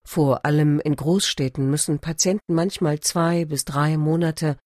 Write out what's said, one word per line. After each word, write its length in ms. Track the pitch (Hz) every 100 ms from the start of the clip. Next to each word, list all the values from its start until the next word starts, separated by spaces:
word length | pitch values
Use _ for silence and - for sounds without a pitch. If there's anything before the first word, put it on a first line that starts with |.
| -
Vor 380 | 180 143 123 147
allem 320 | 151 151 147
in 160 | 156
Großstädten 760 | 143 143 190 - - 135 139 135
müssen 300 | 147 - 147
Patienten 560 | - 160 185 208 -
manchmal 460 | 165 185 - 165 151
zwei 440 | - 180 165 170
bis 200 | 160 143
drei 320 | - 139 151 156
Monate 600 | 151 165 165 160 156 139